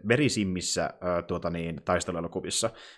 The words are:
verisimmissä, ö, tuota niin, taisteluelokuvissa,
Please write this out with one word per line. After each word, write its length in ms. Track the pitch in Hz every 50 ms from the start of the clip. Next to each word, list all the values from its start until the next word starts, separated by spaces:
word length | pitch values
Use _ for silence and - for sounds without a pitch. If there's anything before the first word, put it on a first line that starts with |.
| -
verisimmissä, 800 | 104 120 143 147 117 - 113 101 92 90 87 - - - 90 80 - - - 92 90 87 85
ö, 20 |
tuota 280 | 85 - 87 82 85 85
niin, 320 | 85 85 85 85 82 71 -
taisteluelokuvissa, 840 | - 90 87 - 92 87 82 85 82 - 92 92 87 - - 113 110 - - - - -